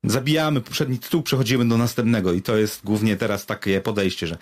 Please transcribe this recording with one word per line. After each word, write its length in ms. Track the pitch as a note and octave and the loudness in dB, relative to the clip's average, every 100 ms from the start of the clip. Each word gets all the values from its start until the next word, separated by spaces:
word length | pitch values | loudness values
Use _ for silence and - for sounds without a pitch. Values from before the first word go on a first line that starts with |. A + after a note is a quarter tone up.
zabijamy 580 | - A#2 C3 D#3 D#3 D3+ | 0 0 2 2 2 0
poprzedni 380 | - - C#3 B2+ | -4 -4 -2 -4
tytuł, 220 | - E3+ | -2 -2
przechodzimy 440 | - C3 A#2 B2+ A#2+ | 0 0 2 2 4
do 100 | A#2 | 4
następnego 560 | A#2+ - A#2 A#2 F#2 | 2 0 2 2 2
i 80 | F2+ | 0
to 160 | F#2+ A2 | 0 0
jest 240 | G#2+ - G2+ | 0 -2 -2
głównie 300 | G#2+ G#2+ G2 | 0 2 0
teraz 300 | A2 G2+ - | -2 -4 -6
takie 360 | G#2 - G2 | -6 0 0
podejście, 460 | G#2 G#2 G2 - E2 | 0 0 0 -2 -6
że 100 | E2 | -8